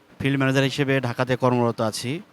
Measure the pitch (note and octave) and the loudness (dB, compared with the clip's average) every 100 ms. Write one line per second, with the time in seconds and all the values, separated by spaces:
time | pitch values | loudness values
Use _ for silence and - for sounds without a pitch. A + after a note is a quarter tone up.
0 | _ - C3+ C#3 C3+ C3+ C3+ B2 C3+ C3+ | _ -6 -2 0 2 2 2 0 0 0
1 | B2 A#2+ B2 B2+ B2+ B2 A#2 A2 A2 - | 0 -2 -2 0 2 2 2 0 -4 -4
2 | A#2+ D#3+ G#3 | -6 -8 -10